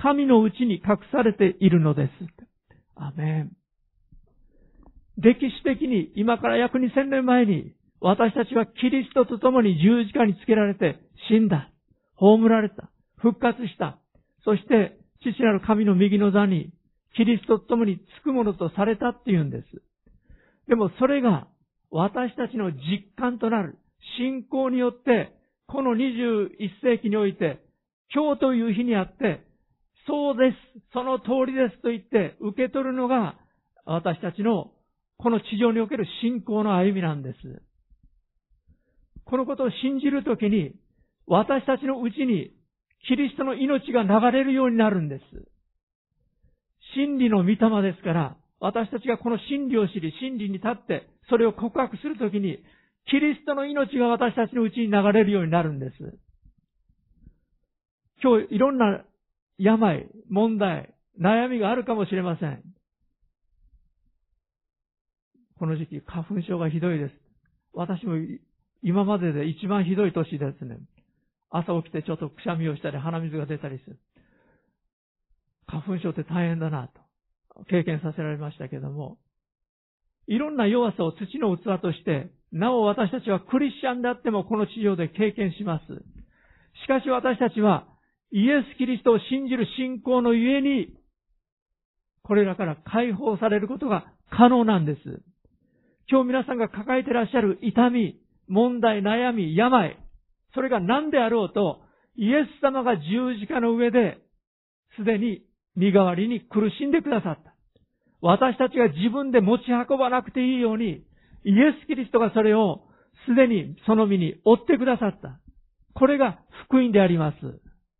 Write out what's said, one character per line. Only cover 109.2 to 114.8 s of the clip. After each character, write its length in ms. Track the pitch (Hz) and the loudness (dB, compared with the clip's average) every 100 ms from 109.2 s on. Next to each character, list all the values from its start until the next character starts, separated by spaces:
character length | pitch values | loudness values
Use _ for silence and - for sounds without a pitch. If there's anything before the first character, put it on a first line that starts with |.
| 277 | 0
で 100 | 240 | 2
持 180 | 196 240 | 4 2
ち 40 | 247 | 0
運 300 | 240 240 269 | -2 0 0
ば 120 | 254 | 2
な 140 | 254 | 0
く 80 | 247 | -2
て 240 | 254 254 262 | -2 0 0
い 20 | |
い 40 | |
よ 120 | 233 | 0
う 40 | 220 | -2
に、 260 | 226 147 - _ _ - 202 | -4 -6 -12 _ _ -6 2
イ 40 | |
エ 220 | 202 302 302 | 6 6 4
ス・ 40 | - | -4
キ 80 | 269 | -6
リ 100 | 226 | 0
ス 60 | |
ト 60 | 233 | 0
が 140 | 220 | 2
そ 80 | 220 | 2
れ 140 | 214 214 | 4 4
を 320 | 202 - _ _ _ _ - | 2 -2 _ _ _ _ 0
す 80 | 240 | 4
で 120 | 254 | 4
に 280 | 214 135 160 - | 2 -4 -6 2
そ 100 | 220 | 4
の 120 | 214 | 4
身 100 | 196 | 2
に 240 | 165 - 220 | 0 0 4
負 140 | 233 | 4
っ 60 | - | 4
て 120 | |
く 60 | 277 | 2